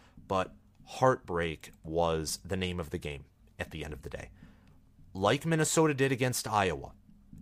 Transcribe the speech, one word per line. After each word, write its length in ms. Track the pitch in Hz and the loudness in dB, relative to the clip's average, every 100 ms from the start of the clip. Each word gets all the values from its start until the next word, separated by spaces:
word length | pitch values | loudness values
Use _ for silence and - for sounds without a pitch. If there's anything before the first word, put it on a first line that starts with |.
| - - - | -18 -16 -2
but 260 | 95 92 - - - | -2 -2 -8 -20 -20
heartbreak 840 | - - 131 123 - 85 85 76 - - | -18 2 4 4 0 -2 -2 -4 -12 -16
was 560 | 82 80 85 80 73 - | -4 2 2 2 -2 -8
the 120 | - 95 | -6 -4
name 220 | 92 90 | -2 -4
of 120 | 76 | -6
the 60 | 80 | -6
game 280 | 76 69 - _ - - | -6 -10 -14 _ -16 -12
at 140 | 80 | -10
the 120 | 80 | -8
end 100 | 76 | -10
of 100 | 69 | -10
the 60 | - | -12
day. 200 | - - - - - - - - - - | -12 -14 -18 -20 -20 -20 -20 -20 -20 -14
Like 320 | 95 101 143 | 0 2 2
Minnesota 480 | 165 160 151 165 156 | 2 2 4 4 4
did 180 | 131 135 | 4 2
against 360 | 120 127 - 113 | 2 0 -2 0
Iowa, 440 | 107 95 71 60 - - - - - | 2 2 0 -6 -18 -20 -20 -20 -20